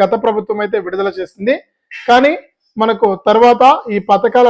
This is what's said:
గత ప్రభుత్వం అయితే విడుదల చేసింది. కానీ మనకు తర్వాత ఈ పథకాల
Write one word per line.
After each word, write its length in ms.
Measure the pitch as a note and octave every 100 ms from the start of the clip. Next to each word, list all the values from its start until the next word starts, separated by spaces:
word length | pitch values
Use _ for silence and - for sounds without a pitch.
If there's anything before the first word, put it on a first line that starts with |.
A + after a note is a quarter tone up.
గత 120 | G3 A3+
ప్రభుత్వం 360 | A3+ G#3+ G#3 G#3+
అయితే 140 | G#3 G3+ F3+
విడుదల 240 | F#3 G3 F#3+
చేసింది. 380 | F3+ - G#3 D4 - _ _ - -
కానీ 240 | A#3+ C#4 E4+ - _ _ -
మనకు 260 | A3 A3 G#3+ C#3+ -
తర్వాత 360 | G#3+ A#3+ A#3 B3 D#4+ A#3+ G3+
ఈ 20 | G3
పథకాల 400 | G3 A#3 B3 B3